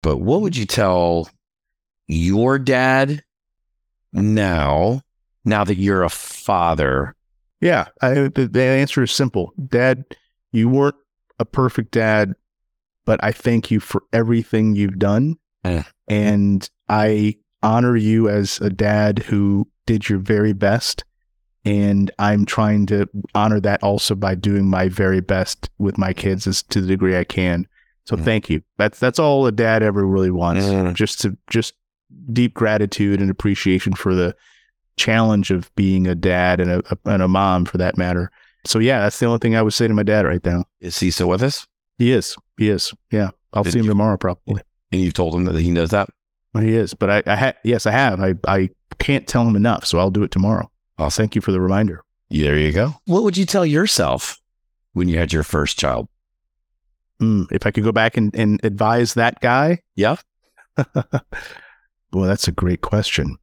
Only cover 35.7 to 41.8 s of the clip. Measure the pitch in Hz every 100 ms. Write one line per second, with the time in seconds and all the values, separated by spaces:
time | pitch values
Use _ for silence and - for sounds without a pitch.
35.7 | - 95 95 92 87 92 90 90 90 90
36.7 | 90 - 90 - 101 92 95 98 90 87
37.7 | 90 90 - 90 87 90 _ _ _ -
38.7 | 113 113 131 104 - 120 117 120 113 110
39.7 | - 117 107 104 107 87 87 - 87 90
40.7 | _ 90 - 92 - 90 92 127 - -
41.7 | _